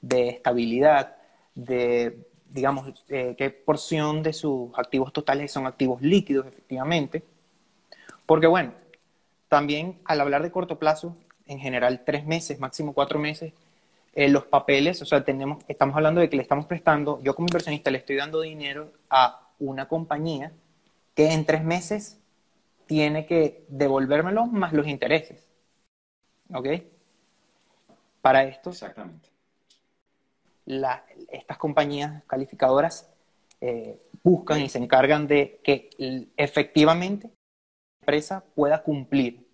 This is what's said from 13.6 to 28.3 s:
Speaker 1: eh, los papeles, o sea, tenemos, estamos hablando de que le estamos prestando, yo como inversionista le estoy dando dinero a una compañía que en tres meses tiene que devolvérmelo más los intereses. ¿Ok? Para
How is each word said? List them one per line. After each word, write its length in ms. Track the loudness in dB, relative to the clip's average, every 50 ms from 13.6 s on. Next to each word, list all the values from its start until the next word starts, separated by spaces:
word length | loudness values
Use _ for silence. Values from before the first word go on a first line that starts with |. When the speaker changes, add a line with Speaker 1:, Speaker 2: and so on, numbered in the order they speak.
| _ _ _ _ _ _ _ _ _ _ _
Speaker 1:
eh, 160 | 2 4 6
los 160 | 6 4 2
papeles, 560 | 2 0 0 2 4 2 2 4 2 0 -4
o 40 | -4
sea, 200 | 0 0 2 2
tenemos, 380 | 0 -4 -4 -4 -6 -8 -8 -10 _
estamos 280 | -2 0 0 0 2
hablando 260 | 2 2 2 4 4
de 80 | 2 2
que 60 | 2
le 80 | -2 -2
estamos 240 | 0 -2 -2 -2 -6
prestando, 520 | -8 -2 2 2 2 2 2 -2 -4 -4 -2
yo 100 | -2 -2
como 140 | 0 0 0
inversionista 420 | 0 0 -2 -2 -6 -4 -2 -2
le 80 | -2 -2
estoy 200 | -4 -4 -4 -4
dando 240 | -4 -4 -4 -4
dinero 500 | -4 -4 -8 -10 -10 -10 -10 -10 -12 -16 _ _ _ _
a 400 | 4 4 4 4 2 -4 _ _ _ _
una 300 | -8 -8 -6 -6 -6 -4
compañía 640 | -4 -6 -4 -4 -6 -4 -4 -6 -6 -8 -10 -12 -16 _ _ _ _ _ _ _ _ _ _ _ _
que 160 | 2 4 4 4
en 100 | 2 2 2
tres 160 | 0 0 2
meses 560 | 0 -2 -2 -2 -4 -6 -8 -8 -12 -18 _ _ _ _ _ _ _ _ _ _ _ _ _ _
tiene 400 | _ 0 0 0 0 0 -4 -2
que 380 | 0 2 2 2 2 0 -6 -20 _
devolvérmelo 760 | -4 0 0 2 2 2 2 2 2 0 2 0 0 -2 -2
más 280 | 0 0 -2 -2 0 0
los 120 | 0 0 0
intereses. 600 | -4 -4 -2 0 0 0 0 -4 -20 -20 _ _ _ _ _ _ _ _ _ _ _ _ _ _ _ _ _ _ _ _ _ _ -10
¿Ok? 140 | -6 -4 -2 -4 -4 -6 -12 _ _ _ _ _ _ _ _ _ _ _ _ _ _ _ _ _ _ _ _ _ _ _ _ _ _
Para 220 | _ 4